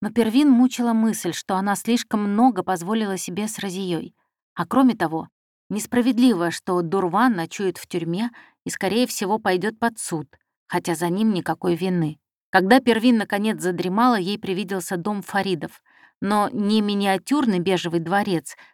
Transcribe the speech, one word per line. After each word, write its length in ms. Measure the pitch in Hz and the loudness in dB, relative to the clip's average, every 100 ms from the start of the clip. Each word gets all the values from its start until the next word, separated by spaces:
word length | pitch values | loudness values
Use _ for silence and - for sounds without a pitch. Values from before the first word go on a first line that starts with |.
Но 100 | 214 | -4
Первин 400 | 220 220 233 294 | 0 2 4 6
мучила 420 | 240 254 - 240 | 6 4 2 0
мысль, 400 | 226 226 208 175 | 2 2 0 -4
что 220 | 156 - | -6 -4
она 220 | 190 196 196 | -2 0 -2
слишком 480 | - 233 - 214 | 0 -2 0 -2
много 380 | 208 202 254 190 | 0 4 4 4
позволила 540 | - 175 170 220 208 190 | -2 -4 -2 -2 -2 -4
себе 320 | - 180 214 | -6 -6 -6
с 100 | - | -6
Разией. 540 | 202 180 190 165 - _ _ _ _ | -8 -6 -4 -4 -6 _ _ _ _
А 120 | - 170 | -8 -2
кроме 280 | 254 262 | 2 4
того, 340 | 220 165 160 170 _ _ _ - | 2 -2 -4 -8 _ _ _ -8
несправедливо, 840 | 202 - 247 240 226 254 190 170 | -8 -2 0 2 4 4 4 0
что 320 | - - 180 | -4 -2 -2
Дурван 520 | 170 190 185 185 254 | 0 0 0 2 2
ночует 440 | 196 165 - 196 175 | 0 -4 -4 -4 -4
в 80 | - | -6
тюрьме 440 | 180 165 175 240 - - _ | -6 -4 -4 -4 -8 -20 _
и, 60 | - | -12
скорее 360 | - 190 208 247 | -4 -2 0 0
всего, 320 | - 190 214 | -2 -2 -2
пойдет 400 | 214 185 196 220 | 0 0 -2 -2
под 200 | 226 226 | -4 -4
суд, 280 | - 160 143 _ _ _ - | -6 -6 -8 _ _ _ -6
хотя 280 | 180 175 | -4 -2
за 140 | 156 170 | -2 -2
ним 240 | 180 220 | 0 0
никакой 420 | 185 156 156 180 | 0 -2 -4 -2
вины. 440 | 170 185 180 156 151 _ _ _ | -2 0 0 -2 -4 _ _ _
Когда 300 | 190 185 254 | 2 6 4
Первин 380 | 254 226 233 233 | 4 2 4 2
наконец 420 | 196 202 214 180 | 2 -2 -2 -2
задремала, 560 | 170 175 175 190 247 226 | -2 -2 -2 2 2 2
ей 220 | 180 208 | -2 -4
привиделся 580 | 190 185 208 196 - 185 | -4 -4 -4 -6 -4 -4
дом 260 | 170 208 | -4 -6
Фаридов, 600 | 180 202 190 170 - - _ _ _ - | -4 -4 -2 -4 -6 -14 _ _ _ -8
но 280 | 196 208 202 | -2 0 0
не 280 | - 202 220 | -2 0 2
миниатюрный 800 | 208 202 196 190 - 285 254 180 | 2 0 0 0 0 0 2 2
бежевый 420 | 175 180 175 170 | 2 0 0 -4
дворец, 560 | 165 196 208 170 - - - | 0 -2 0 -2 -4 -16 -20